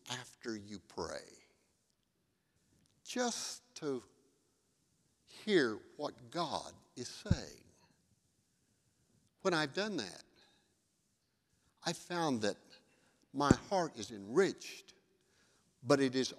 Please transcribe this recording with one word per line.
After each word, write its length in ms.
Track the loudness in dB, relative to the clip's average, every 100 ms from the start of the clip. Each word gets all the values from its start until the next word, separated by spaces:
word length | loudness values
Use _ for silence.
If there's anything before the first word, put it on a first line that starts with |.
| -10
after 480 | -10 -10 -10 -8 -8
you 220 | -8 -14 -10
pray, 340 | -6 -6 -6 -12 -20 -20 _ _ _ _ _ _ _ _ _ _ _ _ _ _ _ -8
just 560 | -2 -2 -2 -6 -10 -14 -8
to 280 | -4 -4 -6 _ _ _ _ _ _ _ _ _ _ _ -20 -8 4
hear 320 | 6 6 2 -8 -8
what 160 | -8 -8 -8
God 400 | -4 -2 -2 -6 -14 -18 -12
is 100 | -12
saying. 560 | -6 2 2 0 -14 -20 -20 _ _ _ _ _ _ _ _ _ _ _ _ _ _ _ _
When 120 | 2
I've 200 | 2 2
done 240 | -2 -2 -2
that, 260 | -6 -10 -20 _ -20 _ _ _ _ _ _ _ _ _ _ _ _ _ -6
I 80 |
found 480 | -4 -4 0 2 2
that 160 | 0 -2 -8 -20 _ _ _ _ _
my 200 | 4 6 6 4
heart 240 | 0 0 -4
is 140 | -10
enriched, 800 | -10 0 4 4 2 -10 -14 -18 -20 _ _ _ _ _ _ _ _ 2
but 140 | 4
it 120 | 4 2
has 180 | -2